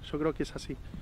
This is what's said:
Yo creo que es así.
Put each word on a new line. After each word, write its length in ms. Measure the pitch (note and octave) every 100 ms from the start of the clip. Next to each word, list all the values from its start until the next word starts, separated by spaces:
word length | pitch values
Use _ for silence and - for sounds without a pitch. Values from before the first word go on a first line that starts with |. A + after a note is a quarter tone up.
| -
Yo 100 | D3+
creo 120 | D3+
que 120 | D3
es 100 | C#3+
así. 220 | C#3 - C3+ - -